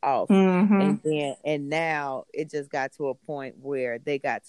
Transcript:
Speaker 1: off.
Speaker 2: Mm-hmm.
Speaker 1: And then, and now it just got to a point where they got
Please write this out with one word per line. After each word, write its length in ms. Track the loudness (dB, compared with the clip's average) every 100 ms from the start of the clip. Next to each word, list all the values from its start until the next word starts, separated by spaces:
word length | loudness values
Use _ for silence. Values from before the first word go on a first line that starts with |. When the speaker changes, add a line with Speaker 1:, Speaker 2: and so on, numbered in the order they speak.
Speaker 1:
off. 280 | 0 2 4
Speaker 2:
Mm-hmm. 500 | 6 6 4 4 4
Speaker 1:
And 200 | 4 2
then, 320 | 0 -2 -2 -4
and 240 | -2 -2 -2
now 560 | -2 0 -2 -4 -8 -8
it 160 | -8 -6
just 200 | -8 -6
got 220 | -4 -4
to 140 | -4 -4
a 60 |
point 420 | -4 -8 -10 -10 -12
where 380 | -6 -4 -2 -4
they 200 | -4 -2
got 260 | -2 -4